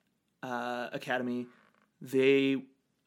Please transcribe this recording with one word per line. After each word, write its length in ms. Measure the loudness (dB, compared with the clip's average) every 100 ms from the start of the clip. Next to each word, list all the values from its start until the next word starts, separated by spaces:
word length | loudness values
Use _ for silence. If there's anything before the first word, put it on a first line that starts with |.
| _ _ _ _
uh, 460 | -8 -6 -6 -6 -8
academy, 540 | -8 -4 -4 -2 -6 -8 _ _ _ _ -18
they 600 | -4 2 6 6 4 0 -4 _ _ _